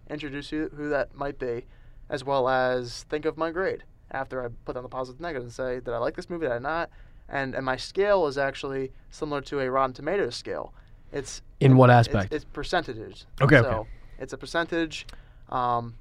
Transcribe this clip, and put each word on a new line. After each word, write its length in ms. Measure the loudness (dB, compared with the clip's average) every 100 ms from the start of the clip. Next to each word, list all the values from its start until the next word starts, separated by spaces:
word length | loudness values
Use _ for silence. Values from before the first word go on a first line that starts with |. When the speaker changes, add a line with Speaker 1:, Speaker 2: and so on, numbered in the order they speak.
| -12
Speaker 1:
introduce 400 | -8 -8 -8 -6
who, 200 | -4 -4 -6
who 140 | -2
that 240 | 0 0 -4
might 220 | -8 -4
be, 280 | -4 -4 -8 -18 -20 -20 -8
as 140 | -6
well 240 | 0 2 4
as 540 | 4 2 0 -4 -10 -6
think 160 | -4 -2
of 120 | -2
my 140 | -2
grade 320 | -2 -2 -4 -10 -20 -10
after 320 | -8 -6 -6
I 60 | -8 -8 -10
put 80 | -8
down 80 |
the 60 | -8
positives 300 | -8 -8 -8
and 40 |
negatives 220 | -8 -6 -8
and 80 |
say, 220 | -6 -4 -4
"Did 140 | -4
I 40 | -2
like 180 | -2 -4
this 140 | -8
movie? 160 | -4 -2
Did 60 |
I 60 | -2
not?" 300 | -2 -4 -4 -10 -20 -20 -8
And, 260 | -4 -4 -2
and 100 | -2
my 120 | -4
scale 500 | -4 0 4 4 4
is 100 | 2
actually 540 | -2 -2 -6 -4 -6 -8 -20
similar 300 | -8 -4 -4
to 200 | -4 -2
a 100 | 0
Rotten 220 | 2 0
Tomatoes 420 | 0 -4 0 -2 -4
scale. 380 | -6 -6 -8 -14 -20 -20 -10
It's 280 | -8 -8 -12 -16 4
Speaker 2:
In 160 | 8 10
what 120 | 12
Speaker 1:
it's, 180 | 10 8
Speaker 2:
aspect? 240 | 2 0
Speaker 1:
it's 100 | -4 -6
percentages. 800 | -8 -2 -2 -2 -6 -12 -14 -18 2
Speaker 2:
Okay, 160 | 8 8
okay. 80 | 8
Speaker 1:
So 200 | 2 -4 -12 -16 -12
it's 140 | -10
a 40 | -10
percentage. 720 | -4 -2 0 0 -2 -4 -12 -16 -18 -20 -6
Um, 460 | -2 0 0 -4 -12